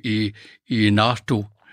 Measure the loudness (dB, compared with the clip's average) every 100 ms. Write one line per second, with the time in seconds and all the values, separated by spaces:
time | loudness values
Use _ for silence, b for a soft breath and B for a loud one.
0 | -2 -2 -2 -6 B B -6 0 2 4
1 | 2 0 -2 -4 -4 _ b